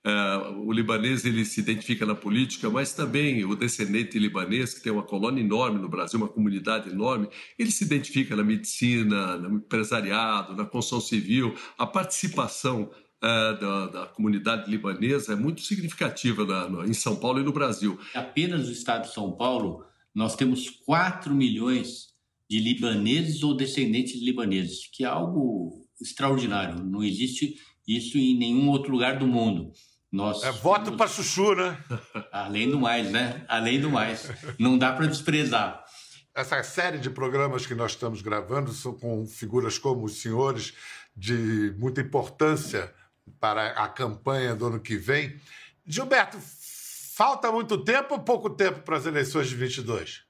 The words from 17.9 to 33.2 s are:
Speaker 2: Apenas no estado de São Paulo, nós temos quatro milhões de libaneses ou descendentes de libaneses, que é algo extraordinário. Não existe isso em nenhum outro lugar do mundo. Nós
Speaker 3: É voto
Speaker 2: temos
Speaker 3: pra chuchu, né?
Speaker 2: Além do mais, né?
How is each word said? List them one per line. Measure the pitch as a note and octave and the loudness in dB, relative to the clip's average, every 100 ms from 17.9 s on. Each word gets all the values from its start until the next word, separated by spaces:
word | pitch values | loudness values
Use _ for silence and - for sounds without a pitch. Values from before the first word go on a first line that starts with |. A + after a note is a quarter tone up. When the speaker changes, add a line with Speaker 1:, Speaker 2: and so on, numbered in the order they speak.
| F#2 - | -4 -10
Speaker 2:
Apenas | B2+ B2+ D3 F3+ F3 A#2+ | -10 -4 0 0 0 -2
no | |
estado | A#2 - A2+ - | -6 -2 -2 -4
de | |
São | - G2+ | -6 -6
Paulo, | - B2+ B2 G2 E2+ - _ _ | -2 0 0 -2 -6 -14 _ _
nós | G#2+ A2 - | -2 -2 2
temos | C3 B2+ - | 2 2 -4
quatro | - - D#3+ F#3 F3+ D3+ | -10 0 2 2 -2 0
milhões | C#3 B2+ G#2+ A#2+ B2+ - - - _ _ _ _ | 4 4 2 2 0 -2 -12 -18 _ _ _ _
de | A2 | 0
libaneses | A2 B2 A#2+ G#2+ G#2+ D3 D#3+ C#3+ | 2 2 2 2 4 2 2 0
ou | D3 C3 | 2 2
descendentes | C3 - A#2 A2+ B2+ B2+ | 0 2 2 2 0 -2
de | A#2+ | -2
libaneses, | A#2+ A2 F#2+ E2+ - - | 0 0 0 0 -6 -14
que | - | -4
é | B2+ | -2
algo | D#3 E3+ E3 B2+ G2+ E2+ - - - | 0 0 0 0 0 -6 -10 -20 -14
extraordinário. | A#2 - C#3 C3+ A2 G2+ F#2 E2+ | -14 -2 2 2 2 0 -2 -4
Não | F#2 G2 | -4 -2
existe | G#2 F#2+ B2+ - D3 - - _ - | -2 0 -2 -2 -4 -6 -20 _ -4
isso | A#2+ A2+ D3 | -2 0 2
em | C3 B2 | 4 4
nenhum | A#2 B2 C#3+ | 4 4 4
outro | C#3 C#3 | 4 2
lugar | B2+ B2 C3+ | 0 2 2
do | C3 | 2
mundo. | A#2+ A2+ F2+ D#2+ - - _ _ | 4 4 0 -4 -14 -20 _ _
Nós | G2 G#2 G#2+ | -2 -2 0
Speaker 3:
É | C3 | -2
voto | A#2 E3+ G#3 A3 | 2 4 4 2
Speaker 2:
temos | A3 | 0
Speaker 3:
pra | G#3+ | 0
chuchu, | - D#3 F3+ G#3 F#3 | 2 -2 4 4 4
né? | F#3 C#3+ - A#2+ - A2 - | 2 -2 -8 -10 -8 -12 -8
Speaker 2:
Além | G2+ G2 G#2 A#2+ | -8 -4 0 2
do | C#3+ | 2
mais, | A#2 A#2 G2+ | 2 2 0
né? | A2 | 0